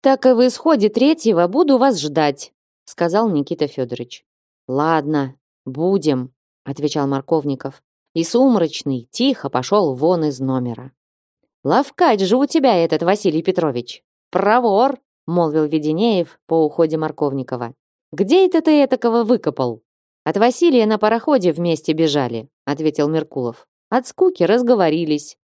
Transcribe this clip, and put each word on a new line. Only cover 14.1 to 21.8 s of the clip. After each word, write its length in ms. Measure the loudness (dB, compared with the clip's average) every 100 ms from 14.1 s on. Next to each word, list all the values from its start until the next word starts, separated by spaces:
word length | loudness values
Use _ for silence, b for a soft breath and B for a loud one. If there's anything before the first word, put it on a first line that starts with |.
| _ _
Провор!" 680 | -2 2 2 2 2 0 -2 _ _ -4
молвил 380 | 0 0 0 0
Веденеев 760 | -2 -2 -2 0 0 -2 _ _
по 160 | 0
уходе 340 | 0 0 0 0
Марковникова. 760 | -6 -4 -4 -4 -8 -8 -10 -14 _ _ _
"Где 340 | -6 2 4 4
это 160 | 2
ты 220 | 2 4
этакого 400 | 4 2 0 0
выкопал?" 580 | 2 0 0 -4 -4 -6 _ _ _ _
"От 140 | -4 2
Василия 480 | 2 2 2 4 2
на 120 | 0
пароходе 540 | 0 0 0 2 2
вместе 420 | 0 -2 -2